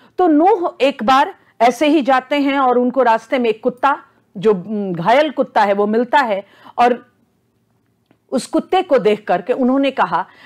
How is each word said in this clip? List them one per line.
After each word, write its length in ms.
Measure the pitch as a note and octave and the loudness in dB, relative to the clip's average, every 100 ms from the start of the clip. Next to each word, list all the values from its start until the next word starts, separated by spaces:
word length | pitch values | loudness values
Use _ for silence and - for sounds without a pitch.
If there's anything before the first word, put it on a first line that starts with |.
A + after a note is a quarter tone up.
| _ - | _ -2
तो 80 | F4+ | 2
नूह 500 | D4 F4+ G#4+ F4 - | 4 2 2 -2 -2
एक 220 | C4 - | -2 0
बार 320 | A3 C4+ D#4+ - _ - | 0 2 0 -6 _ 0
ऐसे 280 | A#3 B3 D4+ | 0 2 2
ही 140 | D#4 | 2
जाते 340 | B3+ B3+ B3+ D4 | 2 0 0 -2
हैं 220 | C#4 C#4 | -2 0
और 200 | C4 B3 | 0 0
उनको 240 | B3 B3+ | 0 0
रास्ते 360 | A#3 A3+ - C4+ | 2 0 -2 -2
में 120 | A#3 | -2
एक 120 | G#3+ | -2
कुत्ता, 400 | B3+ - B3+ D#4 - _ _ G#3 | -4 -2 -2 -2 -8 _ _ -4
जो, 180 | A3 | -2
उम, 380 | G3 F#3 G#3+ G3 | -2 -4 -8 -6
घायल 380 | E3+ E3+ B3+ D#4 | -4 0 2 0
कुत्ता 320 | C4+ B3+ - | -4 -4 -2
है, 100 | G3+ | 0
वो 140 | G3+ G#3 | 0 0
मिलता 320 | A3 A#3+ D4 | -2 0 0
है 280 | A#3+ G3 - _ - - | 0 -4 -10 _ -10 0
और 340 | A#3+ A#3+ - _ _ _ _ _ _ _ _ _ _ _ _ | 0 0 -8 _ _ _ _ _ _ _ _ _ _ _ _
उस 140 | C4 - | -8 -4
कुत्ते 360 | D#4+ D#4+ F#4 | -6 -2 -2
को 160 | F#4 C4 | 0 0
देख 260 | G3 G#3 - | 0 -2 -2
करके 260 | G3+ G3+ | -4 -2
उन्होंने 380 | B3 B3 C4+ C#4 | -2 0 0 -2
कहा 360 | C4 F3+ E3+ F#3 _ | -2 -2 -4 -6 _